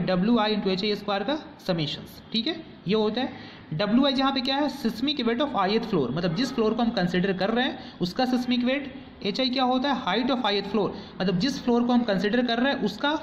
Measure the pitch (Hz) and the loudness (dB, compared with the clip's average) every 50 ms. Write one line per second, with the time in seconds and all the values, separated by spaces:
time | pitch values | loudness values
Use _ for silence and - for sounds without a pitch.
0 | 175 - 185 180 185 226 240 226 208 214 214 196 175 190 185 185 220 214 208 202 | 0 0 2 2 2 4 4 4 2 2 0 0 0 0 0 0 0 -2 -2 -2
1 | - - 202 202 202 185 196 208 - - - - - - 180 165 151 143 - - | -2 -2 -2 -2 -2 -2 -4 -4 -6 -10 -18 -8 -4 -2 -2 0 -2 -4 -6 -8
2 | - - - - - - - 226 220 - - - - - - - - 170 208 220 | -12 -14 -18 -20 -12 -6 -4 -4 -2 -4 -4 -6 -10 -16 -16 -8 -2 0 2 2
3 | 214 214 214 247 254 - - - - - - - - - 156 156 208 196 220 247 | 2 2 0 -2 -4 -4 -6 -10 -16 -18 -18 -16 -12 -6 -4 -2 0 4 4 4
4 | 277 277 269 269 269 269 269 269 240 277 269 277 302 285 - - - 226 - - | 4 4 4 2 2 2 0 0 0 0 0 0 0 -2 -2 -2 -4 -4 -2 -2
5 | 262 294 294 294 233 226 233 240 302 294 - 190 190 190 208 226 233 - 196 165 | -2 -2 -2 0 0 0 0 0 0 0 0 0 2 2 2 0 0 0 0 0
6 | 131 120 131 170 175 180 156 185 269 247 - 240 220 214 220 226 240 220 - 190 | 0 0 0 -2 -2 -2 0 0 -2 -2 0 0 0 0 2 0 0 0 0 0
7 | 175 175 - 180 180 196 190 185 185 202 226 233 254 302 320 - - - - - | 0 0 2 2 2 2 0 0 0 0 0 0 0 -2 -4 -8 -12 -12 -8 -6
8 | 180 180 - - 262 247 254 240 247 - 247 247 240 247 269 285 269 - - - | -4 -4 -2 0 0 2 2 0 0 0 0 2 2 2 0 0 -2 -6 -12 -14
9 | - - - - - 202 208 269 262 254 254 269 254 247 254 254 254 285 262 - | -16 -16 -12 -6 -4 -4 -2 -2 -2 0 0 0 2 2 2 2 2 0 0 2
10 | - 185 185 226 254 254 269 247 247 208 202 196 196 196 - 214 185 - - - | 2 2 4 4 2 2 2 2 2 2 2 0 0 0 2 2 2 0 -2 -6
11 | - - - - 190 190 185 180 - 277 262 - - 247 240 240 240 240 247 240 | -12 -10 -6 -2 0 2 2 2 2 0 0 0 2 2 4 4 4 4 4 4
12 | 233 - 196 180 190 208 208 247 247 240 233 240 247 277 277 - - 208 - - | 4 2 2 2 2 2 2 2 2 2 2 2 2 2 2 0 0 -2 -2 0
13 | - 285 302 311 | -2 0 0 0